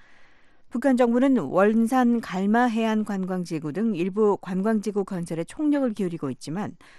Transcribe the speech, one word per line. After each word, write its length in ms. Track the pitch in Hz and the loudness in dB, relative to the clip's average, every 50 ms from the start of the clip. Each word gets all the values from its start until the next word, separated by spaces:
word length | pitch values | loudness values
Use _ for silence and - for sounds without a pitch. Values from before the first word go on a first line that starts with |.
| - - - - - - - - - - _ - - - | -20 -20 -20 -20 -20 -20 -20 -20 -20 -20 _ -20 -18 -8
북한 260 | - 240 240 277 254 | -6 -2 2 2 4
정부는 400 | 240 254 233 233 247 262 277 262 226 | 4 4 4 4 4 4 4 4 2
원산 840 | 147 135 151 175 196 208 220 226 226 220 262 254 247 240 240 233 | 0 0 2 4 4 4 4 2 2 2 2 2 4 4 2 0
갈마 440 | 220 - 175 185 196 202 214 233 247 | -2 -4 -4 -2 0 2 2 4 2
해안 400 | 247 220 226 226 220 220 214 214 | 2 0 0 0 0 0 -2 -2
관광지구 680 | 202 202 190 185 180 185 185 175 165 170 151 160 151 139 | -4 -4 -4 -4 -4 -4 -6 -4 -4 -6 -6 -6 -6 -4
등 200 | 180 226 226 208 | -2 -2 -2 -2
일부 440 | 156 175 196 190 214 220 208 196 - | -2 -2 -2 0 2 2 2 2 0
관광지구 640 | - 185 190 185 190 220 226 214 196 214 196 208 190 | -2 -6 -4 -2 0 0 0 0 -2 -2 -4 -4 -4
건설에 400 | - 196 175 170 165 165 160 170 | -4 -4 -8 -6 -6 -6 -6 -6
총력을 480 | - - - 302 294 294 285 269 247 214 | -8 -6 -2 0 2 2 2 0 -2 -2
기울이고 380 | - 196 175 170 156 - 135 | -2 -4 -4 -4 -4 -6 -6
있지만 460 | 123 - - - 156 202 202 - - - - - - | -8 -8 -8 -8 -8 -6 -6 -8 -10 -14 -20 -20 -20